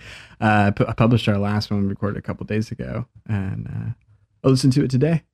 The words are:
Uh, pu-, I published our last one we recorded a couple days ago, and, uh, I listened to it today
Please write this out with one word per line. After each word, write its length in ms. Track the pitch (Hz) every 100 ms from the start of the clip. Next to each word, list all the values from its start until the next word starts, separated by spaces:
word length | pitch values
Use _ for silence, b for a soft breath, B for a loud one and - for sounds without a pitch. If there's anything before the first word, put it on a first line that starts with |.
| B B B B
Uh, 300 | 110 107 101
pu-, 140 | - 117
I 60 |
published 340 | - 117 120 -
our 100 | 101
last 320 | 101 104 -
one 120 | 104
we 40 | 98
recorded 300 | 101 101 107
a 40 |
couple 240 | - - 104
days 260 | 110 110
ago, 340 | - 123 117 120 - -
and, 400 | 101 98 104 110
uh, 800 | 107 113 - _ _ _ _ -
I 40 |
listened 220 | 131 139
to 100 | 135
it 60 | 127
today 320 | 127 147 165 -